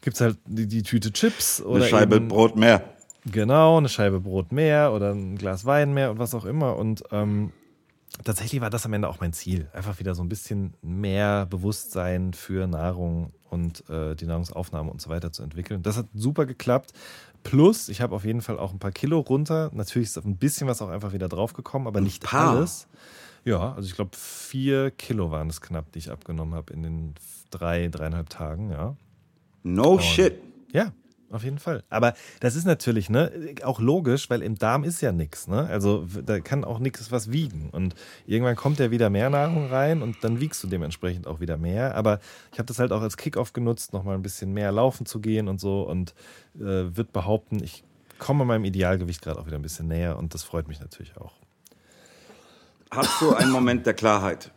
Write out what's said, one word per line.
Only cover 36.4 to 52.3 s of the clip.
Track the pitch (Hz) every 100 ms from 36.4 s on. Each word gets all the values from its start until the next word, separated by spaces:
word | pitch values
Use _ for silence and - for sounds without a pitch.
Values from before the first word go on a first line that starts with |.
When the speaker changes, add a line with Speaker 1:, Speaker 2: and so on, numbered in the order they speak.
Speaker 1:
kann | 80 139
auch | - 113
nix | 131 - 110
was | 123 107
wiegen. | 135 151 82 78
Und | 85 92 - - - -
irgendwann | 110 123 117
kommt | 139 147
ja | 123
wieder | 117 110
mehr | 101 123
Nahrung | 143 147 165 139
rein | 131 143 165
und | 117 107
dann | 113 117
wiegst | 151 -
du | 95
dementsprechend | 92 78 82 90 90 80
auch | 78
wieder | 85 78
mehr. | 85 98 131
Aber | 107 110 104 - - -
ich | -
hab | 113
das | 110
halt | 123
auch | 107
als | 110 -
Kickoff | 160 117 120
genutzt, | - 117 117 -
nochmal | 98 95 95
ein |
bisschen | 95 - 95
mehr | 101 104
laufen | 101 131 - 113
zu | 113
gehen | 107 110 104
und | 95
so | 98 98
und, | - 90 87 - - - _ -
äh, | 101 95 90 87
würd | 117
behaupten, | 104 95 110 _ 107
ich | - - _ _ _ -
komme | - 143
meinem | 127 113
Idealgewicht | 98 95 90 92 87 82
grad | - 78
auch | 78
wieder | 76
ein |
bisschen | 76 - 80
näher | 82 85 76
und | 82
das | 82
freut | - 85 78
mich | 73
natürlich | 71 - - -
auch. | - _ _ _ _ _ _ _ - - -